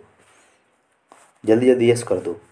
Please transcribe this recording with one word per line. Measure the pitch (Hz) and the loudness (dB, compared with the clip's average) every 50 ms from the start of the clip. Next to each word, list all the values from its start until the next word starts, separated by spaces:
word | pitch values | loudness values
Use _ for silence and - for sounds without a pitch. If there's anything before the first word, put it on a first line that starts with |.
| - _ _ _ _ _ _ _ _ _ _ _ _ _ _ _ _ _ _ _ _ _ _ _ _ _ _ _ - | -18 _ _ _ _ _ _ _ _ _ _ _ _ _ _ _ _ _ _ _ _ _ _ _ _ _ _ _ -2
जल्दी | 107 110 117 127 127 | 0 0 2 4 2
जल्दी | 127 123 117 120 | 2 2 2 0
यस | 120 117 - | 0 0 -2
कर | - 98 90 | -6 -6 -6
दो। | - 87 85 - - _ | -6 -8 -12 -12 -14 _